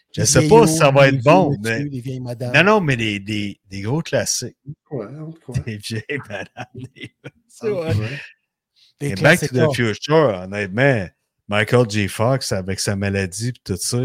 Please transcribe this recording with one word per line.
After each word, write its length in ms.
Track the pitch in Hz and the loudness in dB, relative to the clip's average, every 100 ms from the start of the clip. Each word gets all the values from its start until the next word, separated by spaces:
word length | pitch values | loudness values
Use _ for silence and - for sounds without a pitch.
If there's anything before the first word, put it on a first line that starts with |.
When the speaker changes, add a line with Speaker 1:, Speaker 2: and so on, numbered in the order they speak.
| _ - | _ -2
Speaker 1:
je 60 | |
Speaker 2:
Les 40 | - | 2
Speaker 1:
sais 140 | 127 | 2
Speaker 2:
vieillots, 200 | 151 151 | 6 6
Speaker 1:
pas 60 | 156 | 6
si 100 | 160 | 4
ça 120 | 143 | 4
va 200 | 139 135 | 6 6
Speaker 2:
les 80 | 135 | 6
Speaker 1:
être 60 | |
bon, 260 | 131 185 151 | 4 6 4
Speaker 2:
vieux 80 | 107 | 0
Speaker 1:
mais 80 | 110 113 | -4 -4
Speaker 2:
monsieur, 100 | 143 | -6
les 100 | 131 | -8
vieilles 200 | 131 127 | -10 -10
madames. 340 | 123 117 123 | -10 -8 0
Speaker 1:
Non, 100 | 143 | 2
non, 160 | 190 214 | 4 2
mais 160 | 151 120 | 2 -2
des, 240 | 110 101 | -2 -6
des, 400 | 98 104 101 - 98 | -6 -6 -6 -10 _
des 120 | 98 | -10
gros 180 | 104 156 | -6 -6
classiques. 560 | - 127 101 - 120 - 143 151 _ | -2 -2 -2 -4 -8 -14 -20 -20 _
Speaker 3:
Ouais, 140 | 135 104 151 | -12 -12 -14
on 100 | 156 | -16
te 80 | 160 | -16
croit. 140 | - 127 120 | -10 -8 -8
Speaker 1:
Des 100 | 101 | -10
vieilles 280 | - 110 - 143 - | -8 -10 -8 -10 -10
madames, 580 | 101 92 - 123 131 127 | -12 -12 -16 -16 -16 -18
des, 200 | - 131 _ 139 - _ | -18 -20 _ -20 -20 _
c'est 220 | _ 220 | _ -6
Speaker 3:
On 60 | 185 | -4
te 40 | |
Speaker 1:
vrai. 100 | 160 | -2
Speaker 3:
croit. 120 | 107 110 143 - _ _ _ _ _ _ _ | -4 -4 -10 -16 _ _ _ _ _ _ _
Speaker 2:
Des 60 | 139 | -6
Speaker 1:
Et 60 | 95 | 2
Back 240 | 139 175 | 4 4
to 60 | 151 | 2
Speaker 2:
classiques, 40 | |
Speaker 1:
the 40 | 127 | 0
Speaker 2:
là. 120 | 156 | 0
Speaker 1:
Future, 680 | 123 117 101 - 160 135 92 | 2 -2 -2 0 2 4 0
honnêtement, 600 | 92 101 98 104 139 117 85 - _ _ - | -6 -6 -4 2 2 2 -2 -12 _ _ -2
Michael 420 | 104 107 123 113 | 0 2 2 2
J. 180 | 107 95 | 0 -2
Fox 440 | - 113 135 - | 0 0 0 -2
avec 280 | 98 92 95 | -6 -4 -4
sa 160 | - 98 | -4 -2
maladie 560 | 98 98 95 95 120 | -2 -2 -4 -6 -8
pis 80 | 120 | -8
tout 140 | - 92 | -8 -6
ça, 220 | - 120 | -4 -2